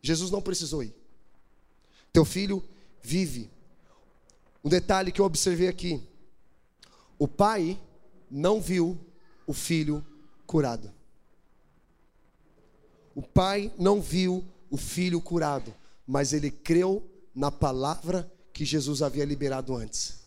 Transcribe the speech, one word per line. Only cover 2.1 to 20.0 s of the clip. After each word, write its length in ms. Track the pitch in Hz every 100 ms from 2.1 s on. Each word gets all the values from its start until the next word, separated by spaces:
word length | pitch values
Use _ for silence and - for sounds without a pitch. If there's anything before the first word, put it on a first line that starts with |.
Teu 120 | -
filho 400 | 151 180 196 196 - - - -
vive. 480 | 113 160 180 127 107 - - - - - _ _ _ _ _ _
Um 40 | 147
detalhe 440 | 180 - 190 190
que 80 | 180
eu 40 |
observei 440 | 196 156 - 175 180
aqui: 340 | 180 175 156 - - - - - _ _ _ - - - -
o 120 | 147
pai 520 | - 202 220 165 190 - - - - -
não 320 | 135 165 214
viu 380 | 185 180 170 185 - - - - -
o 60 |
filho 520 | 143 - 165 151 147 147 - - -
curado. 480 | - 165 135 117 - - - - - - _ _ _ _ _ _ _ _ _ _ - _ _ _ - _ _
O 80 | -
pai 500 | - - 185 202 208 -
não 240 | 180 208
viu 440 | - 160 185 185 185 - -
o 60 | 135
filho 440 | - - 180 175
curado, 540 | - 170 151 139 107 107 - - -
mas 260 | 135 143
ele 200 | 151 147
creu 520 | - - 165 185 196 - - -
na 160 | - 143
palavra 800 | 139 147 131 139 165 160 185 165 - -
que 120 | -
Jesus 380 | 147 156 139 143
havia 220 | 147 127
liberado 500 | 143 139 139 131 131
antes. 460 | 127 110 -